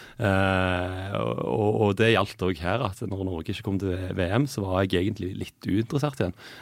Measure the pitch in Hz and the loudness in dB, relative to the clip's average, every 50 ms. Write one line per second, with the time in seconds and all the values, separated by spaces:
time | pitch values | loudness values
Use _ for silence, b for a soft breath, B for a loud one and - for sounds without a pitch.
0 | B B B B 113 101 95 95 98 95 95 92 92 92 90 90 90 90 90 92 | B B B B 2 2 4 4 4 4 4 4 2 2 0 0 -2 -2 -4 -6
1 | 95 98 101 107 - 58 - - - - 62 - 104 104 110 110 107 101 98 95 | -6 -4 -4 -2 -2 -2 -2 -2 -2 -2 0 2 2 2 2 4 4 2 4 4
2 | 110 113 113 95 98 - - - 92 92 95 78 87 87 101 120 135 98 95 - | 4 4 6 4 2 0 -2 -2 -2 -2 -2 0 -2 -2 0 0 -2 -4 -4 -6
3 | 117 95 95 95 95 92 90 82 82 - 98 - - 104 95 95 98 95 90 92 | -6 -6 -4 -4 -4 -4 -4 -4 -4 -6 -6 -6 -4 -2 -2 0 0 0 -2 -2
4 | 92 92 95 95 92 85 101 123 147 135 - - 98 92 92 92 101 95 95 87 | -4 -4 -2 -2 0 2 2 2 0 0 -2 -4 -2 0 2 2 2 4 2 2
5 | 90 104 104 - 90 92 98 98 98 - - _ - 101 90 107 117 - 160 139 | 2 0 -2 -4 -6 -6 -6 -8 -10 -10 -12 _ -4 0 0 0 0 0 -2 -2
6 | 143 147 135 - 107 85 - B B B B B | 0 -2 0 0 -2 -2 -2 B B B B B